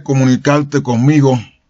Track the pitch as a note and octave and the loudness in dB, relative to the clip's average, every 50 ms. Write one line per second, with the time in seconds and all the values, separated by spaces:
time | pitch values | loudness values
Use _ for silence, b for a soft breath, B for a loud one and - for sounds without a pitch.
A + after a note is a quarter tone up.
0 | C#3+ - C3+ C3+ C3 B2+ B2+ A#2+ B2 D3 C#3+ D3 D3 C#3+ D3 C#3+ C#3 B2 A#2+ A2+ | -2 -4 -2 0 2 0 0 0 0 0 0 0 -2 -2 -4 -4 -4 -2 -2 0
1 | B2 C#3+ D#3 D3+ C#3 C3+ B2+ A#2 G2+ - _ _ _ _ | 2 2 2 4 2 2 0 -2 -6 -10 _ _ _ _